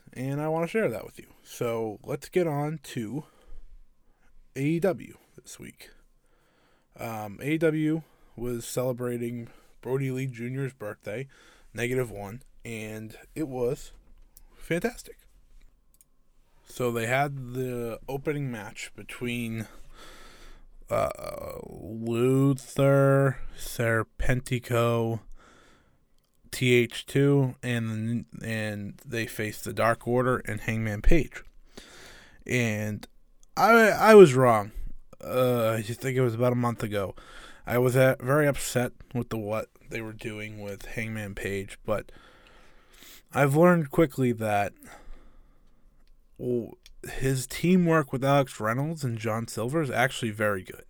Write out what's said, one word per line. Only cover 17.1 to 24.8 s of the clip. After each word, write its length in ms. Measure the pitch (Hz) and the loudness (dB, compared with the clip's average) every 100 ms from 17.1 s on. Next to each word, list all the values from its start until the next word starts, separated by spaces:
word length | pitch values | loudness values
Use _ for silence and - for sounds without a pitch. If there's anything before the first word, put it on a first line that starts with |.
| 131 147 139 123 | 0 0 -4 -8
the 460 | 123 127 120 117 110 - | -6 -6 -6 -8 -10 -10
opening 420 | 139 147 147 135 | -6 -4 -4 -6
match 400 | 113 104 - - - | -8 -10 -12 -14 -16
between, 720 | 101 - 123 120 117 113 110 - - - - - - - - - - - - | -16 -8 -6 -4 -4 -6 -10 -14 -18 -18 -20 -20 -20 -20 -20 -20 -20 -20 -4
uh, 680 | 113 - - - - - - | -2 -2 -6 -12 -12 -12 -12
Luther 1700 | - - - 113 113 117 127 135 139 135 - - 139 139 139 139 139 - - - | -14 -14 -12 -8 -2 2 4 6 4 2 -2 2 4 6 6 4 2 0 -8 -10
Serpentico, 1600 | - - 117 113 107 - - 127 - 123 - 120 | -10 -2 0 0 -2 0 2 2 0 -6 0 0